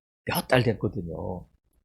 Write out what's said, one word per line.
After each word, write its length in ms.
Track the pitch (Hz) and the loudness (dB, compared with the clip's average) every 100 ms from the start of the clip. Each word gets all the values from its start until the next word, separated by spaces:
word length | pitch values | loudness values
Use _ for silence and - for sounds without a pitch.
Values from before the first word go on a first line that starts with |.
| _ _ - | _ _ -4
몇 220 | 135 - | -4 4
달 160 | 127 | 4
됐거든요." 840 | 117 98 101 98 82 80 95 87 - _ _ _ | 4 2 -2 -4 -6 -6 -6 -8 -12 _ _ _